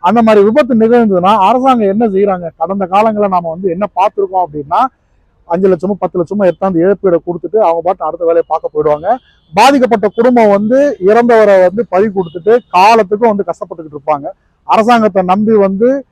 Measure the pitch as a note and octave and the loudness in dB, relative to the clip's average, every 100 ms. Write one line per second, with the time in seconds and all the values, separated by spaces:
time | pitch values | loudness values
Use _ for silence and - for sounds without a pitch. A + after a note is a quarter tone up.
0 | F3 A3 A3+ G#3+ G3+ A#3+ C4 A#3+ A3+ A#3+ | 0 2 4 4 4 2 0 2 2 2
1 | A3+ F#3+ F3 G#3+ F#3+ B3 C4 B3 G#3 G3 | 2 0 2 2 2 2 2 0 0 0
2 | A#3 F#3+ G3+ F#3 E3+ _ E3 G3 F#3 F#3+ | -2 0 -2 -2 -8 _ -6 -4 -2 0
3 | A3 G#3+ G3+ F#3 E3 D#3+ F#3+ E3+ G3+ - | 0 0 -2 -2 -4 -6 -6 -4 -6 -2
4 | G3 - G3 F#3 F3 D3+ C#3 F3 B3+ _ | -2 -2 -4 -2 -4 -6 -6 -2 -2 _
5 | _ _ _ _ _ E3+ G3 F#3 F#3 G3+ | _ _ _ _ _ -2 0 0 -4 -6
6 | F#3 F3+ E3+ G3+ F#3+ E3 F#3+ F3+ F3 G3 | -6 -4 -6 -2 -2 -2 -4 0 0 0
7 | G3 E3+ - E3+ E3 G#3 F#3+ E3+ E3 F#3 | 0 -2 -4 -10 -6 -2 0 0 -4 -4
8 | D#3+ E3 E3+ E3+ E3 D#3+ E3 D3+ D3+ D3+ | -6 -4 -2 0 -2 -4 -6 -4 -2 -2
9 | E3+ B3+ _ _ _ D#3+ A#3+ C#4+ A#3+ A3 | -2 -4 _ _ _ 2 4 4 2 0
10 | G3+ - A#3+ A#3+ A3 G3+ G#3+ C4 D4 A#3 | -2 0 2 4 4 2 2 0 0 0
11 | F#3 A3+ A#3+ A3+ G#3+ F#3+ F3+ F#3+ A#3+ F#3 | 0 2 4 4 4 4 2 0 -4 -2
12 | A3 F#3+ E3+ F3 E3 A#3+ - F3+ G3 A3+ | -2 -2 -8 -6 0 0 0 2 4 4
13 | G3 G#3 A#3+ G#3 F#3+ E3 G3+ E3+ D#3 C#3+ | 2 0 0 -2 -4 -8 -10 -14 -16 -14
14 | C#3+ D3+ D3 G3 _ _ - F3+ G#3+ A#3+ | -6 -6 -6 -14 _ _ -2 0 2 2
15 | G#3+ F#3+ F3+ F#3+ G#3+ A3 G3 G3 A#3 C#4 | 2 -2 -2 0 2 2 2 0 -2 -2
16 | C4 | -6